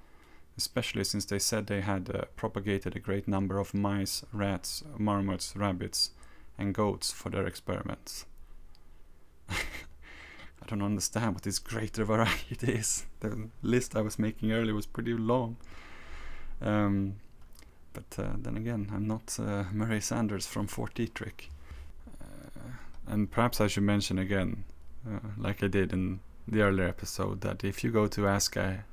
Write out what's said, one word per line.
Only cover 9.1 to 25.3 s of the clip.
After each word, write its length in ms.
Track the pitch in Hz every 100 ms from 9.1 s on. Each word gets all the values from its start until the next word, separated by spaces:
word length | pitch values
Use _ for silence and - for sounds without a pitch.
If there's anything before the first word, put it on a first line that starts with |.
| - - - -
I 1160 | - - - - - - - - - - - -
don't 140 | 104
understand 520 | 101 101 - - 113
what 80 | 92
this 160 | 101 90
greater 460 | - 110 110 110
variety 680 | 107 110 110 - - - 123
<laughs> 0 |
is. 340 | 113 - - - -
The 300 | 110 - 107 -
list 340 | - 123 - 113
I 40 |
was 160 | 107 -
making 360 | 113 - 110
earlier 220 | 113 110
was 120 | 107 -
pretty 280 | - 117
long. 420 | 117 110 127 117 117 - - - - - - - - - -
Um, 560 | 110 104 101 98 98 98 - - - - - - -
but, 260 | - - -
uh, 160 | 104 104
then 220 | 110 110
again, 320 | 117 113 101
I'm 140 | 101 107
not, 320 | 110 - -
uh, 240 | 107 101 92
Murray 300 | 104 113 107
Sanders 440 | - 120 110 98 -
from 200 | 107 104
Fort 280 | - 113
Detrick. 540 | - 113 - 110 - - - - - - - - -
Uh, 520 | - - - - 120 123 - - -
and 240 | 101 101
perhaps 280 | - 120 -
I 100 | 104
should 160 | 98
mention 340 | 101 104 101 92
again, 460 | 95 98 92 - - - - - 113
uh, 120 | 104 110